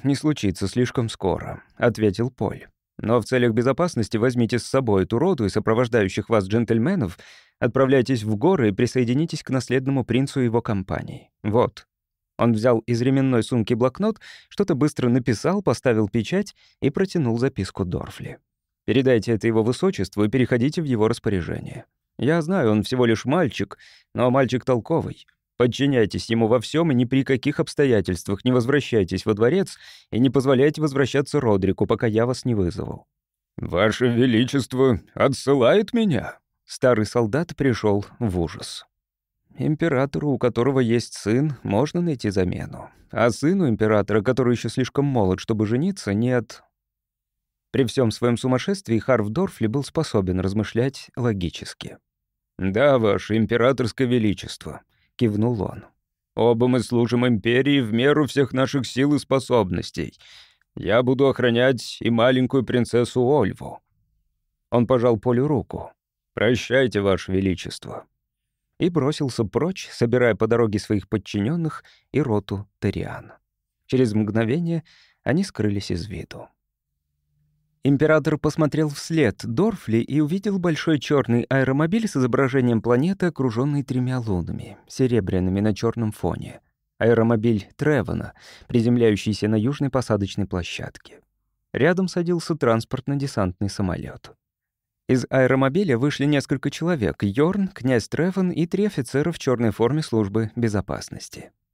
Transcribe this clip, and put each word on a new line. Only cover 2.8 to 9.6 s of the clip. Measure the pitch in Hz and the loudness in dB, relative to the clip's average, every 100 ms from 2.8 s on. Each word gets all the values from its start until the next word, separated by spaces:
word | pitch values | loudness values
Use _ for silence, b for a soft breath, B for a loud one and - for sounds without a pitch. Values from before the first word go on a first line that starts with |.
| _ - | _ -8
Но | 104 120 | 0 0
в | |
целях | - 131 120 | 0 2 2
безопасности | 110 120 131 175 123 104 110 | 2 0 0 -2 -2 -2 0
возьмите | 120 123 113 120 | 0 2 0 0
с | - | -2
собой | 135 123 98 | -2 2 2
эту | 92 117 | 2 0
роту | 170 165 | 0 0
и | 104 | 0
сопровождающих | 107 98 110 123 117 95 - - | 0 0 0 2 2 0 -2 0
вас | 113 95 | 0 2
джентльменов, | 113 117 117 123 196 95 - B B B B | 0 2 0 0 0 -2 -6 B B B B
отправляйтесь | 123 127 131 135 120 127 | -2 2 4 4 2 0
в | 107 107 | -2 0
горы | 151 190 110 | 2 2 2
и | |
присоединитесь | 95 120 131 120 127 165 156 | 2 0 0 0 0 -2 -4
к | - | -4
наследному | 131 | -4